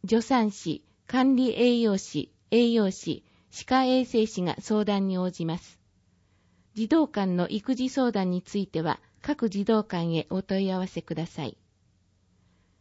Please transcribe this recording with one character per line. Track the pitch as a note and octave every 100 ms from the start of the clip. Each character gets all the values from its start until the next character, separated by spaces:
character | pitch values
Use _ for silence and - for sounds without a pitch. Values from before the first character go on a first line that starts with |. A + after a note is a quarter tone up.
助 | F#3 A3+
産 | - B3+ G#3+
師、 | - E3 - - _ -
管 | B3+ C4
理 | B3+ B3+ -
栄 | B3 A#3+
養 | A3+ G3
士、 | - D3+ - _ _
栄 | A3+ A#3+
養 | A#3 G3
士、 | - F3 C#3 - _ _
歯 | -
科 | - C4 B3+
衛 | B3+
生 | B3+ A#3 A3
士 | -
が | F3 -
相 | - G#3+
談 | G#3 G3+ G3
に | F#3
応 | F#3
じ | F3 E3
ま | E3+
す。 | - _ _ _ _ _ _ _ _ _ _
児 | G#3 A3
童 | D#4+ D4+
館 | G#3 F#3+
の | F3+ F3
育 | G#3+ -
児 | B3+ B3+
相 | C#4 B3
談 | G#3+ F#3
に | F3+
つ | - G3+
い | F#3
て | F3
は、 | D#3+ - _ _
各 | - D4 A3+
児 | G3
童 | G3+ A3
館 | G#3+ F3+ E3+
へ | E3 -
お | F#3
問 | - F#3+ F#3+
い |
合 | F#3
わ | F#3
せ | -
く | -
だ | D#3 E3+
さ | - C3
い。 | - _ _ _ _ _ _ _ _ _ _ _ _